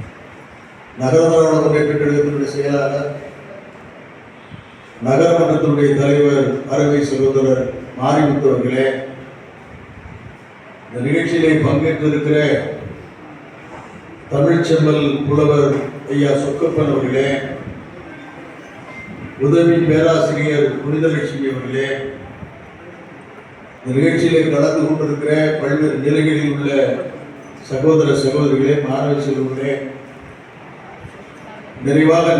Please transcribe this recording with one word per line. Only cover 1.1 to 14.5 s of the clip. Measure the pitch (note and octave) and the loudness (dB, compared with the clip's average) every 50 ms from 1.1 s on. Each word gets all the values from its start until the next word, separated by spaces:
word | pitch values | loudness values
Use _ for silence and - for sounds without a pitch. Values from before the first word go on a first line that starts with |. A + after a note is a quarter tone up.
| D#3 E3 E3 D#3+ | 4 4 4 4
திராவிட | E3 D#3+ D#3+ D#3 D#3 D#3 | 4 4 4 4 4 2
முன்னேற்ற | D3 D3 D3+ D3+ D3 D3 | 2 2 2 2 2 0
கழகத்தினுடைய | D3 D3 D3 C#3+ C#3+ C#3+ D3 C#3+ C#3+ C#3 C3+ - C#3+ | 0 0 0 2 2 2 2 0 0 -2 -4 -4 -4
செயலாளர், | C#3+ C#3+ C#3+ C#3+ C#3+ C#3 C#3+ C#3+ C#3+ C#3+ C#3+ - - - - - - - - - - - - - - - - - - - - - - - - - - - - - - - - - - - - - - A#2 | -2 -2 0 0 0 0 -2 -2 -4 -4 -6 -8 -10 -12 -14 -16 -18 -18 -18 -18 -18 -20 -20 -20 -20 -20 -20 -20 -20 -20 -20 -20 -20 -20 -20 -20 -20 -20 -20 -20 -20 -20 -20 -20 -20 -20 -20 -14 -6 0
நகரமன்றத்தினுடைய | B2+ C3+ D3+ E3+ E3+ E3+ E3 E3 - D3+ - D#3 D3 C#3+ C#3+ C#3+ C#3 C#3+ C#3 | 2 2 4 4 4 4 4 4 2 2 2 2 2 2 4 4 4 4 4
தலைவர், | C#3+ C#3+ C#3+ D3 D3 C#3+ C#3 C3+ C3 A#2+ - - - - | 4 4 4 4 4 4 4 4 2 0 -2 -4 -4 -2
அருமை | D#3 D3+ D3 D3 D3 C#3+ C#3 C3 | 0 2 2 2 2 2 0 0
சகோதரர் | C3+ B2+ C3+ C3+ C3+ C3+ C3 C3 B2+ - A#2 - - - - - - B2 | 0 2 2 2 2 2 2 2 2 2 0 -4 -6 -10 -14 -14 -8 -4
மாரிமுத்து | B2+ C#3+ D3 D3+ D3 C#3+ C#3 C3+ C#3 C3 | 0 0 2 2 2 2 2 2 2 2
அவர்களே, | B2 A#2+ B2 B2 B2 C3 C3+ C3+ C3 C3 - - - - - - - - - - - - - - - - - - - - - - - - - - - - - - - - - - - - - - | 2 2 0 0 0 0 0 0 -2 -4 -8 -10 -14 -16 -18 -18 -18 -20 -20 -20 -20 -20 -20 -20 -20 -20 -20 -20 -20 -20 -20 -20 -20 -18 -20 -20 -20 -20 -20 -20 -20 -20 -20 -20 -20 -20 -20 -14
இந்த | A#2 B2 C3 | -10 -6 -2
நிகழ்ச்சியிலே | C#3+ D3+ E3+ E3+ E3+ E3+ E3 D#3 D#3+ D#3 - - C3+ | 0 0 0 0 0 0 2 4 4 4 4 4 2
பங்கேற்றிருக்கிற | C#3+ D3 D#3 D#3+ D3+ D3 D3+ D3+ C#3+ C#3+ D3 D3+ D3+ D3+ D3+ C#3 D3 - - - - - - - - - - - - - - - - - - - - - - - - - - - - - - - - - - - C#3 | 2 2 2 0 0 0 0 0 0 0 0 2 2 2 4 2 0 0 -2 -6 -8 -10 -12 -14 -14 -16 -18 -20 -20 -20 -20 -20 -20 -20 -20 -20 -20 -20 -20 -18 -18 -18 -18 -18 -20 -20 -20 -20 -20 -20 -10 -4 0
தமிழ்ச்செம்மல் | C#3+ C#3+ E3+ | 2 2 4